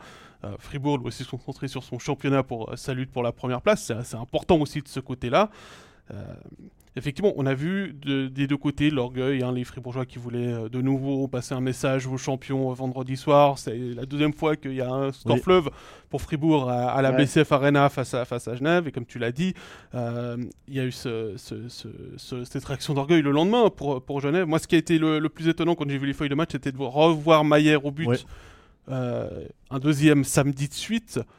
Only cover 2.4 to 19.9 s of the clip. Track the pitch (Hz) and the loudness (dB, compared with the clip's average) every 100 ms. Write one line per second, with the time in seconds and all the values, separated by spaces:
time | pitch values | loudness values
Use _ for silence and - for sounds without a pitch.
2.4 | 131 120 110 123 - 127 131 127 120 - | 0 -4 -8 -10 -6 -6 -6 -2 -4 -2
3.4 | 127 123 208 208 - 110 120 113 123 - | -4 -2 2 0 0 -8 -6 -10 -6 -6
4.4 | - 170 143 151 - - - 127 120 147 | 2 2 4 -4 -8 -10 -10 -8 0 2
5.4 | 208 - - - - _ - 101 - - | 2 -2 -20 -20 -20 _ -18 -14 -14 -16
6.4 | - - - _ _ - 143 135 196 - | -20 -20 -20 _ _ -8 -8 -2 -2 0
7.4 | 131 135 156 196 196 143 143 139 131 131 | 0 0 -2 -4 -6 -8 -4 -2 -2 -2
8.4 | 139 143 151 139 147 143 123 127 127 135 | -2 0 -2 0 2 2 -2 -2 -2 0
9.4 | 123 127 123 - 123 127 131 127 120 120 | 0 -2 -4 -10 -10 -6 -8 -8 -8 -4
10.4 | 123 117 110 123 131 135 135 135 135 127 | -4 -4 -6 -2 0 0 0 -2 -2 -4
11.4 | - 131 131 127 143 135 131 131 147 135 | -6 -4 -4 -2 0 -2 -2 -6 -4 -6
12.4 | - 135 131 127 131 131 127 131 - 143 | -4 -2 -2 -4 -6 -6 -6 -6 4 6
13.4 | 143 135 - 117 123 120 131 143 151 151 | 6 4 -6 -6 -6 -8 -6 0 0 2
14.4 | 160 151 139 131 123 135 135 131 117 123 | 0 0 -2 -4 -2 -2 -2 -4 0 0
15.4 | 180 185 160 - - - - 143 - 156 | 6 4 4 -6 -20 -20 -8 -8 -4 -2
16.4 | 160 151 127 123 123 131 135 131 143 165 | 4 4 4 0 0 2 2 4 4 4
17.4 | 147 143 143 143 143 - 123 127 123 120 | 4 4 4 6 4 2 -4 -4 -4 -6
18.4 | - 120 143 175 160 127 117 123 117 127 | -6 -4 2 2 0 -6 -10 -6 -4 -2
19.4 | 185 - - - - | -2 -4 -12 -20 -12